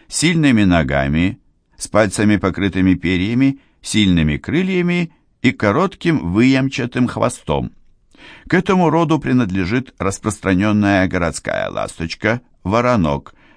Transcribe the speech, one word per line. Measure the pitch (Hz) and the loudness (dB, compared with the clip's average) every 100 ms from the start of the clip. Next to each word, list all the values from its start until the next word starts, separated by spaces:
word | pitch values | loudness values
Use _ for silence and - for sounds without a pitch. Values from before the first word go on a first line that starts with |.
| - | -12
сильными | - 165 165 143 110 | -2 0 2 2 4
ногами, | 95 85 67 69 69 78 92 - _ _ _ - | 4 2 2 -2 0 0 -2 -4 _ _ _ -18
с | - | -2
пальцами, | 104 107 - 107 104 | 0 0 0 2 2
покрытыми | 95 87 98 95 92 | 0 -2 -2 0 2
перьями, | 90 85 90 98 120 135 135 _ _ | 2 0 -2 -2 0 0 -2 _ _
сильными | - 107 98 87 76 73 | -4 0 2 2 0 -2
крыльями | - 147 190 185 175 175 165 _ _ _ | -4 -4 -2 -2 -2 -2 -4 _ _ _
и | 127 | -2
коротким | - 101 123 190 - 170 147 87 | 0 0 0 -2 -2 -2 -2 0
выемчатым | 98 131 135 135 - 123 120 120 | 2 4 2 0 -4 -6 -2 -2
хвостом. | 107 117 - - 69 62 - _ _ _ _ - - - | 0 -2 -2 -4 -4 -4 -12 _ _ _ _ -20 -20 -2
К | |
этому | 175 185 185 165 | 0 2 2 2
роду | 165 160 156 | 2 2 0
принадлежит | 135 127 104 95 87 123 131 - | 2 0 0 -2 -2 -2 -4 -6
распространённая | 95 - 92 - 95 92 107 107 101 98 92 | -6 -4 -6 -4 0 0 2 2 2 2 0
городская | 87 82 - - 50 50 | -2 -4 -4 -6 -6 -6
ласточка – | 50 52 - 82 - 107 120 - _ | -6 -8 -8 -10 -4 -2 -2 -8 _
воронок, | 92 113 123 117 78 71 - _ _ | -2 0 2 2 0 -2 -8 _ _